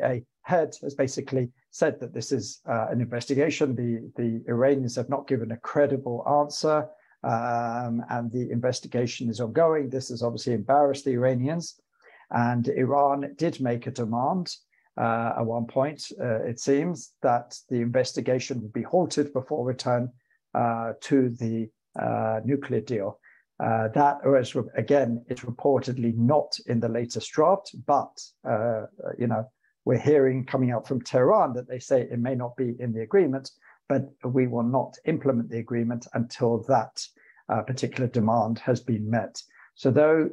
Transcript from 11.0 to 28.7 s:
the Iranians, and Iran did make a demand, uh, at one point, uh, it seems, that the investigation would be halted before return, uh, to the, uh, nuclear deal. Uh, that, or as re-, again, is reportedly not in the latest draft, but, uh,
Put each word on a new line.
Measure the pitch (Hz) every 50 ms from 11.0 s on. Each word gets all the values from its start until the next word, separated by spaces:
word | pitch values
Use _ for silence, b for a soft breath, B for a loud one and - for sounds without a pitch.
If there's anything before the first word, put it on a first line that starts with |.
| -
the | 139 123 120
Iranians, | 123 131 131 120 127 143 160 170 160 - - _ _ _ b b b b b b b b
and | - 120 120 120 123 120 117 135
Iran | - - 131 120 139 143 143 139 139 143 139 143 -
did | - 156 170 - -
make | 131 123 120 120 -
a | 131
demand, | 123 - 120 107 117 120 127 147 180 185 175 - - - _ _ _ _ _ _ - -
uh, | 120 117 113 117 117 117 -
at | - 117
one | 113 113 120 117
point, | 117 - 131 135 151 156 - - - - 196
uh, | 127 123 113 113 -
it | - 120 123
seems, | - 143 139 143 160 180 170 127 - - _ _
that | - 131 120 120 - - - - - -
the | 127 120
investigation | 117 120 120 127 123 - - 160 123 131 127 127 - - 135 117
would | 104 107 -
be | 120 113 - -
halted | 185 175 143 - 151 147 143 -
before | 131 127 - 151 151 123
return, | 127 123 123 - 131 123 120 127 127 - _ _ _ _ _ _ _ -
uh, | - 120 117 117 117 113 113 110 -
to | - - 143 135 127 123
the, | 117 120 120 113 113 113 113 113 _ _ _ _ - 110
uh, | 110 113 113 113 110 110 110 110 110
nuclear | 120 143 - - - 123 117
deal. | 120 - 123 104 95 104 - _ b b b b b b _ -
Uh, | 117 117 113 113 110 110
that, | 110 143 143 143 143 143 -
or | 139 139
as | 131 120 - -
re-, | 135 107 - -
again, | 117 110 - 143 143 131 117 117 113 - -
is | 123 -
reportedly | - 120 117 - - 143 135 123 131 135 127 127 117 117 110
not | 117 117 123 151 147 - - - - -
in | - 123 117
the | 117 117
latest | 113 120 120 120 - 113 - -
draft, | - 156 156 170 196 196 - - - 127 117
but, | - 143 131 - - - - - - _ _ - 123
uh, | 117 107 113 120